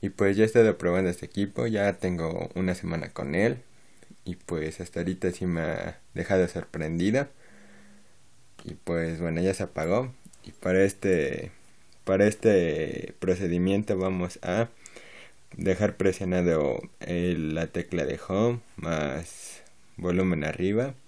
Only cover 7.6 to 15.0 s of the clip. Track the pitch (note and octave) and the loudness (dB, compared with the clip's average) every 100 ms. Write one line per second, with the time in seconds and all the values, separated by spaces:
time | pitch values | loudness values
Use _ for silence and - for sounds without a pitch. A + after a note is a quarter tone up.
7.6 | - - - - - - - - - - | -20 -20 -20 -20 -20 -20 -20 -20 -20 -16
8.6 | - D#2+ - E2+ E2 E2 E2+ E2 F#2 F#2+ | -14 -12 -4 -2 -2 -4 -2 0 0 0
9.6 | G2 - D#2+ G#2 C3 - - - - - | -4 -4 0 0 -2 -10 -20 -20 -20 -8
10.6 | F#2 F#2 G2 - G2 F2+ C#2 - - - | 0 4 4 2 0 2 2 -4 -10 -14
11.6 | - - - - - F#2+ G#2 G#2+ A2 G2 | -20 -20 -20 -12 0 6 6 6 6 6
12.6 | E2+ D#2 D#2+ - - - F2+ F#2 F#2 F2 | 4 0 -2 -4 -8 -4 0 0 2 2
13.6 | F#2 G2 G#2+ G2 F#2+ F#2 F2+ - - F#2+ | 2 2 0 0 0 0 -4 -6 -4 0
14.6 | A#2 - - - | -2 -4 -20 -20